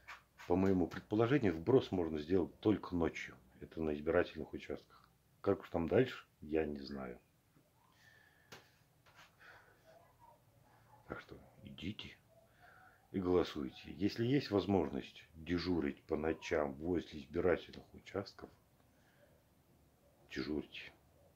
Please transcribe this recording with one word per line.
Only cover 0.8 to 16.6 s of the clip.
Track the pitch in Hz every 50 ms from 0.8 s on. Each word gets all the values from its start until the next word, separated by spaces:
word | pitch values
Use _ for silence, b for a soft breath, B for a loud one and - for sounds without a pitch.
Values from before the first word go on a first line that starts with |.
| 85
предположению, | 80 - 95 - - - 104 117 113 135 151 - 98 85
вброс | 80 82 92 123 131 - - -
можно | 92 87 80 80 78
сделать | 73 76 90 98 82 71 - -
только | - 110 104 85 - - 90
ночью. | 87 82 78 - - - - - - - - - -
Это | - - - 85
на | 80 78 76
избирательных | 73 73 80 80 87 87 - - 80 71 - -
участках. | 78 - - 73 - - - - - - _ _ _ _ _ _ _
Как | - - 101 92
уж | - -
там | - 85 85 80
дальше, | 87 107 131 127 - - - _ _ _
я | - 76 76 80 80
не | 73 73 71
знаю. | 67 65 71 69 65 64 60 57 - _ _ _ _ _ _ _ _ _ _ _ _ B B B B B B B B B B B B B B B B B B B B _ _ _ _ - - - - - _ B B B B B B B B B B - - - - - _ _ 960 960 - - _ _ _ _ _ _ - _ _ - - - -
Так | - - -
что | - - - - - - - - -
идите | - 69 - - 90 107 - - - - - _ _ _ - - b b b b b b b b b b b b _ -
и | 101
голосуйте. | 92 90 90 90 80 - - 78 71 65 - - - - 78
Если | 71 90 104 - - 117
есть | 120 135 147 - -
возможность | 101 101 87 92 101 92 80 69 67 67 60 - - - - - -
дежурить | 80 80 78 87 87 82 90 90 82 73 71 67 - -
по | - 78
ночам | 76 76 80 80 - - - 87 80